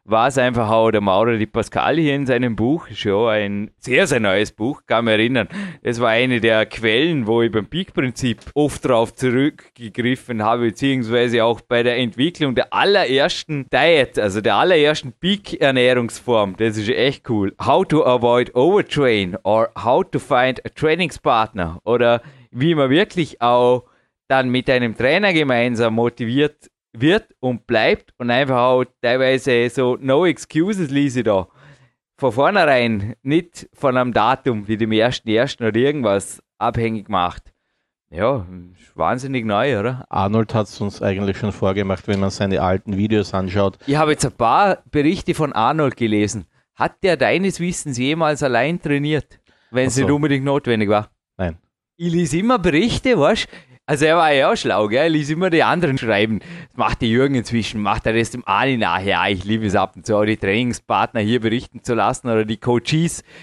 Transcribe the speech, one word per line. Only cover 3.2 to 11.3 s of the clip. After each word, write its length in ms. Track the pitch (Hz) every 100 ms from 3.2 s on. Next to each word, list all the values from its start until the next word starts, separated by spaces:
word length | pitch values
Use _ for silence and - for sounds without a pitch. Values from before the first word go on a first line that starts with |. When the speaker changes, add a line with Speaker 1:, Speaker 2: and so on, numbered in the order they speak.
| 117
Speaker 1:
ein 420 | 107 101 101 107 _
sehr, 300 | 123 135 190
sehr 120 | 127
neues 320 | 104 98 104
Buch, 300 | - 120 147 -
kann 180 | 113 117
mich 60 |
erinnern. 360 | 107 120 131 95 98 196 -
Das 160 | 117 117
war 100 | 120
eine 320 | 113 131 120
der 240 | 113 110 107
Quellen, 600 | - 110 113 170 151 107
wo 160 | 117
ich 80 | 117
beim 160 | 107 95
Peak-Prinzip 720 | 160 190 - 131 - 127 107 - 143
oft 280 | 147 -
drauf 300 | 131 113 113
zurückgegriffen 1300 | - 127 123 143 - _ _ 113 123 120 131 - 113
habe, 220 | 107 120
beziehungsweise 800 | 117 - 139 131 110 120 120